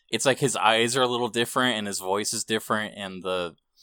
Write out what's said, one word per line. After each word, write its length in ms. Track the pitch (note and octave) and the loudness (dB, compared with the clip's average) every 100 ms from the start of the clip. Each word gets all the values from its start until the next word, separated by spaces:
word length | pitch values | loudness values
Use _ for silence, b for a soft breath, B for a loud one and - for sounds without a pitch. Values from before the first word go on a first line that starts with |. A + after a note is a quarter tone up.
| b | b
it's 160 | A2+ C#3 | 0 2
like 140 | B2 | 2
his 160 | C3+ F#2+ | 2 2
eyes 400 | G2+ A2+ A#2 C3 | 4 4 4 2
are 60 | |
a 60 | B2 | 2
little 200 | A#2+ A#2+ | 2 0
different, 500 | A2+ A#2 C3+ B2+ A2 | 0 0 0 0 0
and 80 | G#2 | -4
his 140 | F#2 | -4
voice 340 | F#2 G2+ G#2+ | -2 0 0
is 80 | A2 | -4
different, 520 | - A2 - G#2+ G#2+ G#2 | -2 -2 0 -2 -2 -8
and 260 | G2 F#2+ | -10 -8
the, 320 | F#2 F#2 E2+ - _ _ | -4 -2 -2 -8 _ _